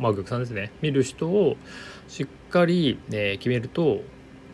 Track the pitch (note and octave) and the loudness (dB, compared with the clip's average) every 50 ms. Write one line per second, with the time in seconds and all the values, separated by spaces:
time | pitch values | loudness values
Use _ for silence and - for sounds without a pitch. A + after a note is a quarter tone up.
0 | B2 A2+ G2+ G2 F2+ - A#2+ A#2+ B2+ A#2+ A2+ G2 G2+ A2+ - - D#3 D#3 C3+ C3+ | 0 0 0 0 -2 -4 -4 -6 -4 -6 -6 -8 -8 -10 -8 -4 -2 0 2 2
1 | B2+ - - - D#3+ E3 F#3+ G#3 F3+ D3 - - - - - - - - - - | 2 0 -2 -4 -2 2 2 4 4 4 2 -2 -6 -16 -18 -16 -16 -16 -18 -18
2 | - - - - C#3+ - - - - - - F3 F3 E3+ F3+ F3+ D#3 B2+ G2 - | -20 -12 -8 -8 -8 -8 -10 -16 -6 0 2 4 4 4 4 4 2 2 0 -2
3 | - - G#2+ G#2+ G#2 G2 G2 F#2+ - A#2+ B2 A#2 A2+ B2+ - F3 E3 C#3 G2+ G2+ | -6 -6 -4 -2 0 -2 -2 -2 0 0 0 0 -2 -4 -2 0 2 2 2 0
4 | - - - - - - - - - - | -2 -8 -18 -20 -20 -20 -20 -20 -20 -8